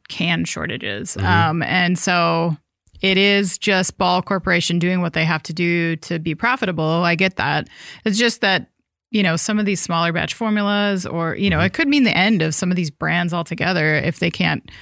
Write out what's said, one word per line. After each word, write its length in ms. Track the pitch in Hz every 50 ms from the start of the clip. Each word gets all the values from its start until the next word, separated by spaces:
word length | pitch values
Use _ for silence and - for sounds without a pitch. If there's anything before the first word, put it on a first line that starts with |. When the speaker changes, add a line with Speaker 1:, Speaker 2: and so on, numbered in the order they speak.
| _
Speaker 1:
can 380 | - - - 170 170 170 165 165
shortages. 720 | - - - 160 - 113 - - 101 101 104 - 185 -
Speaker 2:
Mm-hmm. 80 | - 95
Speaker 1:
Um, 360 | - 180 170 165 160 156 170 135
and 360 | - 175 185 180 175 180 170
so 560 | - 190 180 175 170 170 170 165 165 170 156 - _ _ _ _ _ _ _ -
it 160 | - 190 190
is 400 | 190 196 202 202 202 202 185 -
just 400 | - - 208 196 185 180 - -
Ball 240 | - 190 180 180 185
Corporation 580 | - - 202 185 - 190 175 175 - - 170 175
doing 220 | 165 180 185 180
what 100 | 175 165
they 140 | - 165 160
have 180 | 160 170 156 -
to 100 | - 160
do 440 | 165 175 170 170 170 170 165 165
to 220 | 160 - - 175 165
be 160 | 156 165 151
profitable. 500 | 151 - 233 254 262 226 190 170 160 156 156 165 170 175
I 120 | 170 170
get 200 | 160 190 190 -
that. 320 | - 107 139 143 151 147 - - - - - - - _
It's 120 | 220 190
just 220 | 214 240 240 - -
that, 300 | - 196 190 175 - _ _ _ _ _ _ _ _ _
you 100 | - 208
know, 140 | 196 175 160
some 240 | 160 - - 208 214
of 60 | 208
these 140 | 202 196 170
smaller 300 | - - 170 165 170 170 165
batch 200 | 175 - - -
formulas 720 | - 233 220 214 208 202 202 202 202 208 202 196 185 175
or, 300 | - - 170 165 165 -
you 140 | - 202 202
know, 60 | 170
Speaker 2:
Mm-hmm. 80 | 151 170
Speaker 1:
it 80 | 190 -
could 140 | - 330 277
mean 140 | 294 294 254
the 120 | 214 -
end 240 | 170 185 214 226 180
of 140 | 160 160 151
some 160 | - - 180
of 60 | 180
these 120 | 175 175 147
brands 420 | - _ 160 156 165 175 175 175 170
altogether 600 | 170 165 - 170 - 180 180 185 170 151 156 151
if 220 | 151 - 175 - -
they 120 | 175 170
can't 400 | - - 180 165 156 - _ - - -